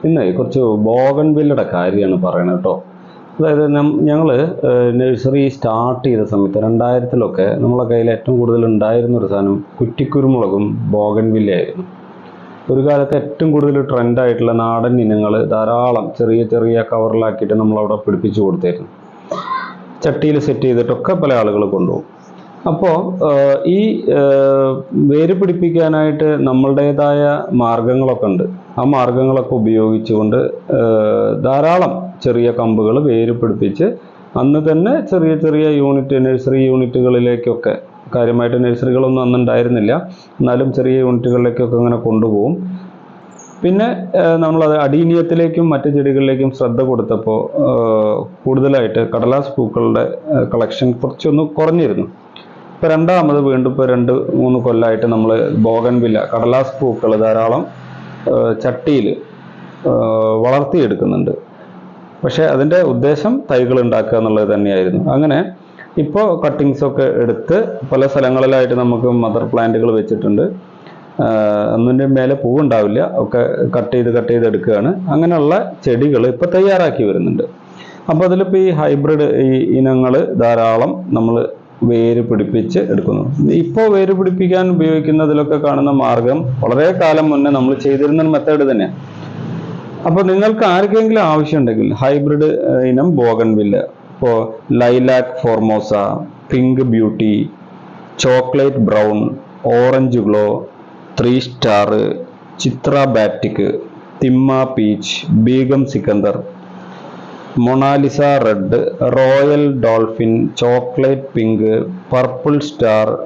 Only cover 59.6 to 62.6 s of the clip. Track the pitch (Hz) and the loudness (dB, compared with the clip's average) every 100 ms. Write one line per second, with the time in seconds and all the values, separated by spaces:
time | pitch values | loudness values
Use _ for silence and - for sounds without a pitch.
59.6 | - - 127 120 113 110 110 110 123 135 | -20 -8 -2 0 0 0 0 0 0 0
60.6 | 139 - 123 101 98 98 92 - - - | 0 0 0 0 -2 -2 -2 -6 -10 -20
61.6 | - - - - - - 175 - 160 135 | -20 -20 -20 -20 -20 -8 -6 0 0 2